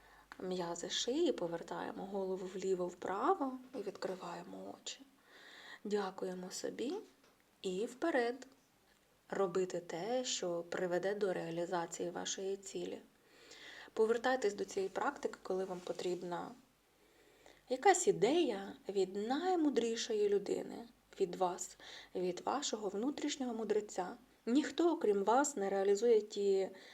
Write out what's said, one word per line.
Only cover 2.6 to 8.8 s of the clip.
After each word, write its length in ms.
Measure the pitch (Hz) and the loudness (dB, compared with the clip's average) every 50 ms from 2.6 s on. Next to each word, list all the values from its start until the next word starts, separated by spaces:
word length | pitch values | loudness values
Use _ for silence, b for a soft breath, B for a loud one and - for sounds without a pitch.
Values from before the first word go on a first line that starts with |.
| 185 190 190 175 180 180 - - - - 185 202 247 320 392 381 285 262 254 254 - - - | 0 0 0 0 0 -2 -4 -4 -4 -4 -2 0 2 2 2 2 0 -4 -4 -8 -12 -10 -10
і 20 | |
відкриваємо 960 | 247 196 196 185 - - 196 185 180 175 175 175 175 180 196 190 190 190 196 - - | -8 -8 -8 -6 -6 -6 -6 -6 -6 -8 -8 -10 -10 -10 -12 -12 -12 -12 -12 -14 -12
очі. 240 | - - - - 277 - _ B B B B B B B B B B B B B - | -12 -12 -12 -12 -16 -20 _ B B B B B B B B B B B B B -2
Дякуємо 680 | 208 208 208 196 190 190 - 190 190 185 185 180 185 | 0 2 2 2 0 -4 -4 -4 -4 -4 -6 -8 -8
собі 420 | - - - - - - 220 269 359 440 - - - _ _ _ _ _ _ _ _ _ | -6 -6 -6 -6 -4 -4 -4 -4 -4 -4 -6 -10 -18 _ _ _ _ _ _ _ _ _
і 240 | - 190 180 185 226 | -6 -4 -2 -2 -4
вперед. 600 | 240 - - - 339 320 262 233 233 254 269 - - - - _ _ _ _ | -4 -4 -2 0 2 2 2 2 2 -2 -4 -10 -18 -20 -20 _ _ _ _